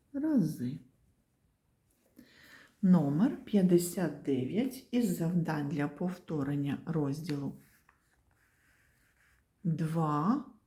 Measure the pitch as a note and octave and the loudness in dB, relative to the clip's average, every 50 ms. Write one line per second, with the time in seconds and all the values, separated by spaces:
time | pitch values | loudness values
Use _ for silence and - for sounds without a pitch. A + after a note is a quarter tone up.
0 | _ _ - C#4 C#4+ D#4+ D4+ B3+ E3+ D3+ D3 - B2 B2 C#3+ E3 - - _ _ | _ _ -8 -6 -2 0 2 2 2 2 -2 -4 -6 -8 -8 -10 -14 -20 _ _
1 | _ _ _ _ _ _ _ _ _ _ _ _ _ _ _ _ _ _ _ _ | _ _ _ _ _ _ _ _ _ _ _ _ _ _ _ _ _ _ _ _
2 | _ _ _ - - - - - - - - - - - _ _ - F#3 F#3 E3+ | _ _ _ -20 -20 -20 -20 -20 -20 -20 -20 -20 -20 -20 _ _ 6 6 6 6
3 | D3 C#3 C#3+ D#3 G#3+ D4+ F4+ - - - - G3+ F3+ F3+ F3 F3 F3 - - G3+ | 6 4 2 2 2 2 2 -2 -8 0 2 4 6 6 6 4 4 2 -2 -2
4 | F3+ D3+ D3 - - D3+ C3+ B2 B2+ B2 D#3+ G#3 C4+ C4 - - - _ - B3 | -2 -2 -4 -6 -2 -2 0 0 0 -2 -2 -2 -2 -2 -4 -10 -12 _ 0 0
5 | A#3 F#3+ F3 - E3+ E3 F3+ F3 D#3+ E3 D#3 D3 D3 C#3+ C#3+ C#3+ C#3+ D3 D3 - | 0 0 0 -2 -2 0 0 0 0 0 -2 -2 -2 -4 -2 -2 -2 -4 -4 -6
6 | F3+ F3+ F3+ - - - E3 D3 C3+ C#3 C#3+ C#3+ C#3+ C#3+ C3+ - - E3+ D#3+ D#3+ | -6 -6 -6 -8 -10 -6 -4 -4 -2 -2 -2 -2 -2 -2 -4 -6 -6 -4 -2 -2
7 | D3 C#3 C#3 D#3 D#3 - D3 C#3+ C#3 C#3 - - - - - - _ _ _ _ | -2 -2 -4 -6 -6 -6 -6 -4 -6 -8 -10 -10 -20 -20 -20 -20 _ _ _ _
8 | _ _ _ _ _ _ _ _ _ _ _ _ _ _ _ _ _ _ _ _ | _ _ _ _ _ _ _ _ _ _ _ _ _ _ _ _ _ _ _ _
9 | _ _ _ _ _ _ _ _ _ _ _ _ - E3+ D#3+ D3 E3 D#3 D#3+ E3 | _ _ _ _ _ _ _ _ _ _ _ _ -4 -4 -2 -2 -2 -2 -2 -2
10 | D#3+ D3+ D3 D3 D#3 G3 C4 D4 - - - _ _ | 0 0 0 0 2 0 0 0 -2 -8 -18 _ _